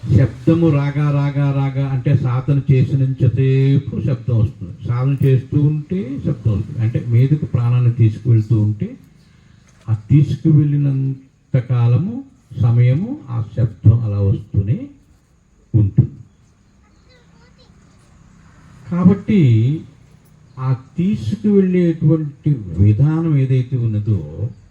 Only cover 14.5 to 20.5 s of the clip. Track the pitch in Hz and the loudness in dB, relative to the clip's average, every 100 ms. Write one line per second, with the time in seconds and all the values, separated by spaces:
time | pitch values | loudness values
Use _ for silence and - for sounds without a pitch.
14.5 | 98 95 170 285 - _ _ _ _ _ | -4 -2 -4 -6 -18 _ _ _ _ _
15.5 | _ _ 107 101 - - - - _ _ | _ _ 0 2 2 0 -2 -20 _ _
16.5 | _ _ _ 415 _ _ 494 494 466 480 | _ _ _ _ _ _ _ _ _ _
17.5 | 508 508 - _ _ _ _ - _ - | _ _ -20 _ _ _ _ -20 _ -20
18.5 | - - - - 175 180 202 - 214 139 | -20 -20 -20 -8 2 4 4 2 2 4
19.5 | 110 117 160 - - _ _ _ _ _ | 4 2 -2 -8 -20 _ _ _ _ _